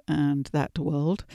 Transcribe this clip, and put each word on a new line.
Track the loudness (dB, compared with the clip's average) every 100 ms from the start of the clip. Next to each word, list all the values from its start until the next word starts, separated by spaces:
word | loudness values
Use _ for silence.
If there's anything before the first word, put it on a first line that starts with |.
| -2
and | 2 2 2 0
that | -2 0 -2
world. | -2 0 0 0 -6